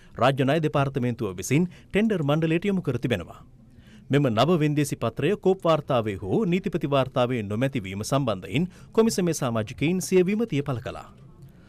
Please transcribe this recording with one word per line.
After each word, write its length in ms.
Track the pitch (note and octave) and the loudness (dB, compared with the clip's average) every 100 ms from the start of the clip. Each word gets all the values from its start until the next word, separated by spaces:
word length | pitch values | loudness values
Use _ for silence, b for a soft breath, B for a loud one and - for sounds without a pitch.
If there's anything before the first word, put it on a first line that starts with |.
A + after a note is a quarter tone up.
| b | b
රාජ්‍ය 320 | - A#2+ C#3 | 0 2 4
ණය 140 | C3 D#3+ | 2 2
දෙපාර්තමේන්තුව 760 | D3+ C#3+ C#3 C3+ B2 A#2 G#2+ F2+ | 0 0 0 0 -2 -2 -6 -6
විසින් 340 | F#2 C3+ F3+ B | 0 2 0 B
ටෙන්ඩර් 380 | B F#3+ A3+ F#3 | B 0 0 0
මණ්ඩලයට 420 | C#3 D3+ D#3+ E3 G3+ | 0 2 2 0 0
යොමු 160 | F#3+ | -2
කර 160 | D3 B2 | -2 -2
තිබෙනවා. 420 | C3+ G#2 D#2+ - - - - B B B B | 0 -2 -4 -16 -20 -20 -20 B B B B
මෙම 200 | C#3 C#3 | 2 2
නව 280 | G#2+ C#3 D3+ | 2 2 4
වෙන්දේසි 400 | D3+ D3 C#3+ C3+ | 2 0 -2 -2
පත්‍රය 320 | A#2 - C#3 G3+ | -4 -2 -2 0
කෝප් 260 | F#3 F#3+ | 0 2
වාර්තාවේ 520 | E3+ D#3 - B2+ A2 G2 | 2 0 2 0 0 -4
හෝ 220 | F#2 D3+ | -2 0
නීතිපති 460 | G3+ F3+ F#3+ F3 D3+ | 2 0 -2 -4 0
වාර්තාවේ 500 | C#3 C3 C3 B2 B2+ | 0 0 0 0 0
නොමැති 400 | G2+ G#2+ C3+ C3+ | -2 -2 -2 -2
වීම 220 | F#2 G2 | -6 -8
සම්බන්ධයෙන් 600 | G#2 C#3 C3 G2 - A2+ F3+ B B | -2 0 0 -4 -2 -2 -2 B B
කොමිසමේ 440 | - A3+ A3+ F3 | 2 2 2 -2
සමාජිකයින් 640 | D#3 C3 A#2 G#2+ - C#3+ F#3 | 0 -2 -2 -4 -2 -2 -2
සිය 220 | F3 F#3 | 2 2
විමතිය 380 | F3+ G#3 A#3 C#3 | 4 0 -2 -2
පළ 180 | C#3+ A#2+ | -2 -6
කළා. 260 | - D#2+ - - - - B B | -8 -12 -16 -20 -20 -20 B B